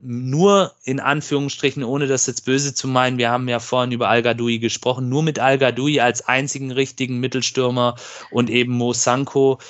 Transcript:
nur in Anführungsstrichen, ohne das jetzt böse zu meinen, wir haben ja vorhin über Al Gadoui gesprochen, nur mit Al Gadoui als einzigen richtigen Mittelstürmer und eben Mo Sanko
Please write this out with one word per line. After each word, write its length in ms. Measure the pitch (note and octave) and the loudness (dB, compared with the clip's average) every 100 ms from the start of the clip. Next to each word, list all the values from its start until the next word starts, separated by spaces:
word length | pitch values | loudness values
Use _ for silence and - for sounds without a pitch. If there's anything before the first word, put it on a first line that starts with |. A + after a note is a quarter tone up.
nur 720 | B2+ A#2+ B2+ C#3+ G3 G3 F3+ - | -8 -8 -2 2 6 6 2 -4
in 180 | - C3+ | -6 -4
Anführungsstrichen, 840 | C3 D3 - C#3+ C#3 - C#3 - | 0 -2 0 -2 -2 -2 -2 -2
ohne 220 | A#2 C#3 C#3 | -4 -2 0
das 200 | C3+ - | 0 -2
jetzt 180 | A#2+ | -4
böse 300 | - C3 C#3+ | 0 0 0
zu 120 | B2+ C3+ | -4 -2
meinen, 300 | B2+ B2+ B2+ | 2 2 2
wir 140 | A#2 | 0
haben 180 | B2 B2+ | 0 0
ja 120 | A#2+ | -4
vorhin 320 | - B2+ B2 | -2 0 0
über 180 | A#2+ A2 | 0 2
Al 100 | A#2 | 4
Gadoui 380 | A#2 A#2 A#2+ A#2 | 2 0 0 0
gesprochen, 500 | A2+ - A#2+ B2+ B2+ | -2 -2 -2 -2 -2
nur 140 | C3+ | 0
mit 160 | D#3+ C#3 | 0 2
Al 180 | B2+ C3+ | 2 4
Gadoui 440 | C3+ A#2+ C#3 C#3+ | 2 2 0 2
als 280 | A#2+ A#2 - | 2 0 0
einzigen 420 | B2+ C#3 C#3 C3+ | 0 -2 -6 -6
richtigen 480 | B2+ C3+ - B2+ B2 | -2 -4 -4 -4 -2
Mittelstürmer 760 | B2 B2+ A#2 - B2+ B2 A#2+ A#2+ - - - | -2 -2 -2 0 0 2 0 -2 -12 -18 -6
und 200 | A#2+ A#2+ | -2 2
eben 240 | A#2+ B2 | 2 2
Mo 180 | B2 A#2+ | 0 -2
Sanko 680 | A#2 - B2 C#3 C#3 C3+ A#2+ | 0 0 0 0 2 2 2